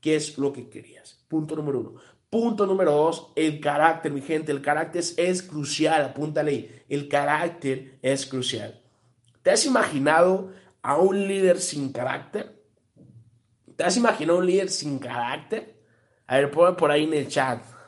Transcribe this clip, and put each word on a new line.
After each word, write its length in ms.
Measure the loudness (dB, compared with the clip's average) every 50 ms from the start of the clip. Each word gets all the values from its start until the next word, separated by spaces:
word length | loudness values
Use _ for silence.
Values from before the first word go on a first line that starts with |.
qué 160 | 0 0 0
es 220 | 0 0 -4 -6 -4
lo 120 | -4 -4
que 200 | -4 -6 -16 -16
querías. 560 | -18 -20 -20 _ -20 -20 _ -20 -20 _ _ _
Punto 260 | -4 -4 -4 -4 -6
número 260 | -6 -4 -4 -4 -4
uno. 140 | -4 -6 -12 -20 -20 -20 _ _ _ _
Punto 340 | -2 0 0 0 2 0 0
número 280 | 0 2 2 2 4 4
dos, 400 | 4 2 2 0 -2 -10 -10 _
el 240 | 0 0 0 -2 -2
carácter, 520 | -4 -2 0 4 4 4 4 2 -4 -6 -6
mi 100 | -6 -6
gente. 280 | -4 -4 -4 -2 -4
El 120 | -6 -4 0
carácter 380 | 0 0 0 -2 -4 -4 -6
es, 180 | -6 -4 -2 -2
es 240 | 0 0 0 -2 -4
crucial, 640 | -8 -8 -8 -6 -6 -4 -2 4 6 6 6 6
apúntale 460 | 2 -2 -6 -6 -2 -2 0 0 0 0
ahí. 300 | -2 -4 -10 -18 -20 _ _
El 180 | -6 -6 -4
carácter 920 | 0 0 0 2 2 0 0 -2 -4 -6 -6 -4 -4 -4 -4 -6 -16 -20 _
es 240 | 0 0 0 0 -2
crucial. 560 | -6 -6 -4 -4 -4 -4 -6 -8 -10 -14 -18 _ _ _ _ _ _ _ _ _ _ _ _ _
¿Te 80 | 2
has 160 | 2 4 2
imaginado 840 | 2 2 2 2 2 0 0 2 4 6 6 6 6 4 0 -2 -8 -14 -20 _ _ _ _
a 160 | -4 -2 2
un 320 | 4 4 4 2 2 -2 -2
líder 300 | -2 2 4 4 2 2
sin 340 | 0 -6 -6 -6 -6 -6 -6
carácter? 720 | -6 -6 -6 -6 -8 -10 -10 -10 -10 -10 -10 -16 _ _ _ _ _ _ _ _ _ -20 -20 -20 -20 _ _ _ _ _ _ _ _ _ -20 -8
¿Te 80 | -2 -2
has 140 | 0 2 2
imaginado 400 | 2 2 2 0 0 0 2 2
a 20 |
un 60 | 2
líder 240 | 2 2 0 0 -2
sin 280 | -6 -6 -6 -6 -6 -8
carácter? 840 | -8 -8 -6 -6 -4 -6 -6 -8 -8 -8 -10 -10 -10 -14 -20 _ _ _ _ _ _ _ _ _ _
A 120 | 0 2 2
ver, 120 | 2 2
ponme 280 | 2 4 4 4 4 2
por 120 | 0 2
ahí 140 | 2 2 0
en 80 | 0 -2
el 160 | -2 -4 -2
chat. 340 | -2 -2 -2 -2 -2 -6 -10 -18 -20 -20 -20